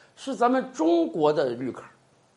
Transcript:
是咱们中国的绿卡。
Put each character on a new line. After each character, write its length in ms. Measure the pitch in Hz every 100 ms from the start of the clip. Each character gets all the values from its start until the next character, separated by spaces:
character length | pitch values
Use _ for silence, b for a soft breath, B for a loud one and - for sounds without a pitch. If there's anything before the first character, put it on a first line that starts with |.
| _ -
是 180 | 277
咱 160 | 220 240
们 160 | 262 196
中 340 | - 320 339 320
国 220 | 175 147
的 200 | 156 131
绿 200 | 120 127
卡。 220 | - - _ _ _ _